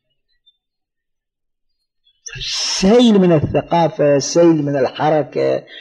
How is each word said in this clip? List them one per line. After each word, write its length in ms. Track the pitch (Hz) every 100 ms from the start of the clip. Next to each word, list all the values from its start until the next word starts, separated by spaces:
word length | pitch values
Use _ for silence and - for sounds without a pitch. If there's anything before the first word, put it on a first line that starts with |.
| _ _ _ _ _ _ _ _ _ _ _ _ _ _ _ _ _ _ _ _ _ _ - - - - - -
سيل 400 | 190 240 240 202
من 120 | 180
الثقافة، 880 | 156 - 147 - 170 160 - 147 143
سيل 460 | - 170 170 160
من 120 | 143 143
الحركة، 880 | 120 - 151 156 139 135 135 131 - -